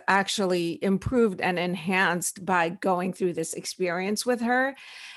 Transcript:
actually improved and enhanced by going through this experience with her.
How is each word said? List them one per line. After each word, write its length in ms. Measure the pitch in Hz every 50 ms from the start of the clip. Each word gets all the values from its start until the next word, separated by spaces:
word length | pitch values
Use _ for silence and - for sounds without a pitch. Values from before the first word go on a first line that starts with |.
| - -
actually 680 | 190 196 190 - - - 196 180 185 175 170 170 165 - -
improved 580 | 196 196 190 - - 269 247 233 214 185 190
and 180 | - 180 185 170
enhanced 840 | 175 180 180 185 156 185 190 185 196 170 175 180 160 - - - 185
by 240 | 175 190 175 165 165
going 440 | 180 - - 190 185 180 180 190 180
through 200 | - 190 180 165
this 220 | 160 165 - -
experience 720 | - - - - - 180 175 170 180 185 196 214 208 -
with 140 | 240 247 226
her. 340 | 233 233 247 254 262 269 262 - - - - - - - -